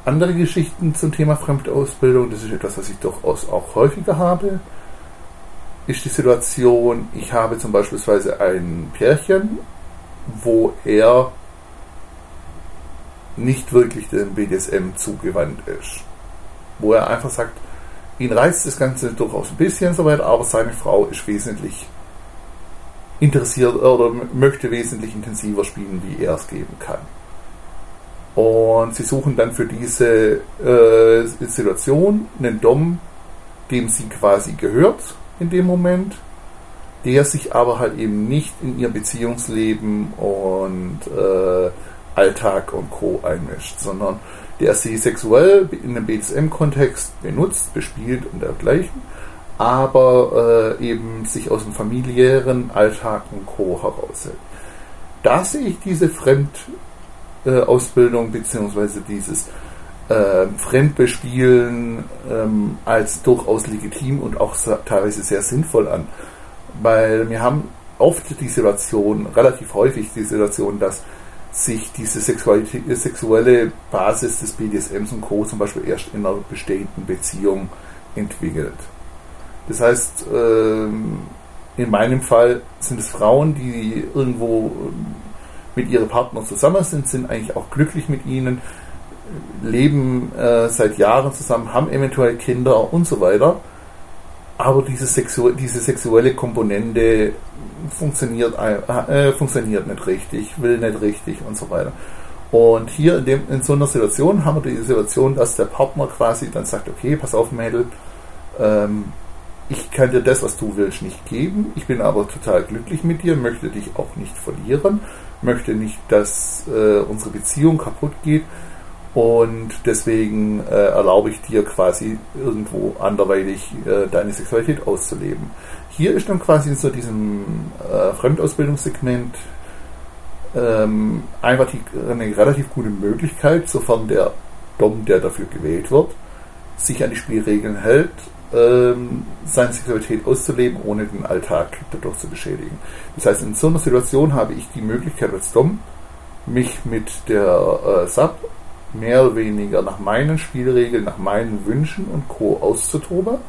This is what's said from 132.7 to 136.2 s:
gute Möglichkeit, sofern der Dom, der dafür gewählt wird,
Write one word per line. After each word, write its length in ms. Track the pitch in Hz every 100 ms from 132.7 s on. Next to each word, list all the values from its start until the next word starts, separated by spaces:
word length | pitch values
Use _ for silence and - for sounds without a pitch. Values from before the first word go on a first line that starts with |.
| -
gute 140 | 113
Möglichkeit, 800 | 101 101 135 165 - 147 170 165
sofern 400 | - - 113 110
der 240 | 101 - - - - - -
Dom, 280 | 107 110 104
der 160 | 92
dafür 240 | 92 - 98
gewählt 440 | - 76 85 -
wird, 200 | 131 160 -